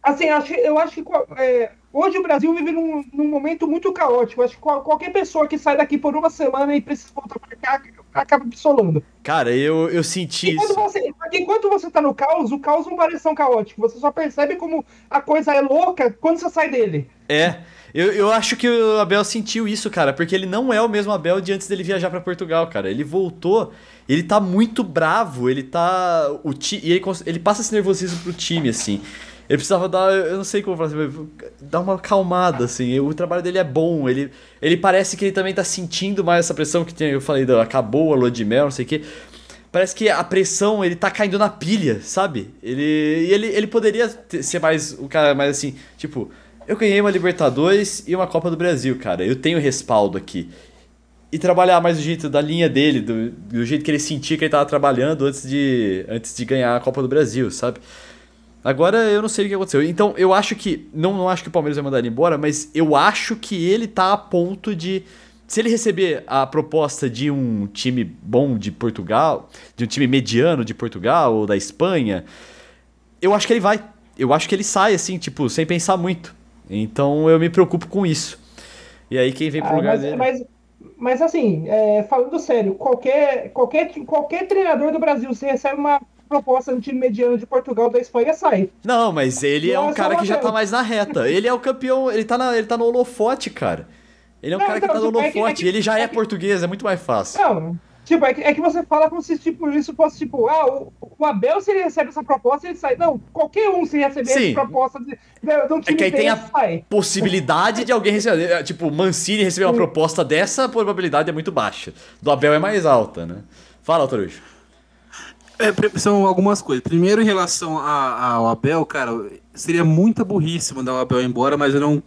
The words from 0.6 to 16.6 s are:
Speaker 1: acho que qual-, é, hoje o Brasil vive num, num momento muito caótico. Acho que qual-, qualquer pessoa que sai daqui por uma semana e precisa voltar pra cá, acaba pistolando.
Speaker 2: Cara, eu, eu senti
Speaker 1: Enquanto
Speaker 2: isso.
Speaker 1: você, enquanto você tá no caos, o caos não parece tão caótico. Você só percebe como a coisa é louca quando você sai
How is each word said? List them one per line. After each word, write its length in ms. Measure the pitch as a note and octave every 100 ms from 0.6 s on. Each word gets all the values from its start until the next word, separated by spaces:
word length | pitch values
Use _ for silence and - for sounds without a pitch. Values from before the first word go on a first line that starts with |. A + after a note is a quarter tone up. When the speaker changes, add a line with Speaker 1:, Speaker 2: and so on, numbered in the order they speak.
| G4 D4+
Speaker 1:
acho 160 | D#4+ D#4+
que 80 |
qual-, 240 | E4 E4+ - G3
é, 340 | C4 B3 A3+ _ _
hoje 240 | C#4 F#4+ F#4+
o 60 |
Brasil 300 | F4 D4 D#4+
vive 200 | E4+ D#4
num, 320 | E4 E4 D4+ C#4
num 160 | C#4 D4+
momento 360 | D4+ C#4+ E4 D#4
muito 280 | E4 G4
caótico. 500 | F#4 D4+ B3 A#3 A#3+
Acho 120 | B3 -
que 60 |
qual-, 200 | D4+ C#4+
qualquer 320 | C#4 D4+ F4+
pessoa 340 | G4 F#4+ D#4+ D4+
que 100 | D4+
sai 200 | D4+ C#4+
daqui 200 | D4 D4
por 160 | D4
uma 160 | D4 D#4+
semana 460 | - C#4+ C4+ C#4+ C#4+
e 60 |
precisa 300 | - D4 - -
voltar 240 | G#3 A#3
pra 160 | - A#3
cá, 260 | B3+ C4+ A#3+ A3+ _
acaba 300 | - C4+ C#4 A#3
pistolando. 580 | - D4+ C#4 F#3 D3+ - _
Speaker 2:
Cara, 340 | - D#3 A#2+ B2
eu, 320 | C#3+ D#3+ E3
eu 140 | E3+
senti 480 | E3 F#3 E3+ - F3+
Speaker 1:
Enquanto 200 | D#3+ G#4+
Speaker 2:
isso. 80 | G4+
Speaker 1:
você, 340 | G#4 G4 E4 - E4
enquanto 360 | F#4+ F#4 A4 G#4
você 220 | G4+ E4+
tá 100 | D#4+
no 120 | D4
caos, 380 | - C#4 D#4+ B3
o 60 | C#4+
caos 300 | D4 D4+ E4+
não 80 | F4
parece 260 | E4 E4
tão 140 | D#4+ D#4
caótico. 440 | C#4 A#3 G#3 -
Você 180 | A3+ A#3+
só 120 | C#4+
percebe 440 | C#4+ D#4 - D4 F#4
como 280 | E4+ D#4+ - - _
a 140 | C#4
coisa 320 | - D#4 D4+
é 80 | C#4
louca 480 | C#4 C#4+ F4+ F4+ B3+ -
quando 200 | D#4+ E4
você 100 | E4+
sai 200 | E4